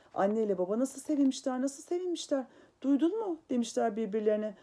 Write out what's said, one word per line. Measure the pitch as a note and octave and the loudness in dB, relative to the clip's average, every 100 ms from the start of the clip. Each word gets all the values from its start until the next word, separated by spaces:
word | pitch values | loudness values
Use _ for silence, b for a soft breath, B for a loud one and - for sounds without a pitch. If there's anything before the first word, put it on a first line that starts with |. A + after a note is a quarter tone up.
| B | B
Anne | - G3 A3 | 0 2 2
ile | G#3 F3+ | 0 2
baba, | F3+ G#3+ | 0 0
"Nasıl | C4 - | -2 -4
sevinmişler, | - C#4+ C4+ B3+ - G3 | -4 2 2 2 -4 -2
nasıl | C4+ D4+ | -4 -6
sevinmişler. | - F4 F4+ E4 - C#4 A#3+ B B _ | -6 -4 -2 -4 -2 -4 -4 B B _
Duydun | C4+ C#4 E4 A4 | 0 4 4 0
mu?" | G#4 D#4+ - | -4 -6 -2
demişler | B3 A3+ B3 A#3 G#3+ | -2 -2 0 0 0
birbirlerine. | G#3+ G#3+ G#3+ G#3+ G#3+ G3 | -2 0 2 2 -2 -8